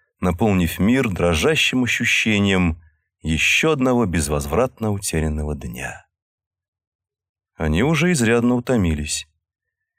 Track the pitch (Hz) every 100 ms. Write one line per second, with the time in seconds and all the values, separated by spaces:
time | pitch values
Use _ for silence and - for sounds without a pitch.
0 | _ - 92 85 113 95 85 - 95 127
1 | 123 85 87 82 117 156 - 127 123 -
2 | 120 - 113 104 101 95 87 82 - _
3 | _ _ 113 - - - 156 151 127 123
4 | 110 85 71 73 71 82 127 - 110 101
5 | - 82 78 76 73 73 - - - -
6 | _ _ _ _ _ _ _ _ _ _
7 | _ _ _ _ _ - 80 78 131 160
8 | 175 170 113 117 120 123 120 123 90 73
9 | 76 - - _ _ _ _ _ _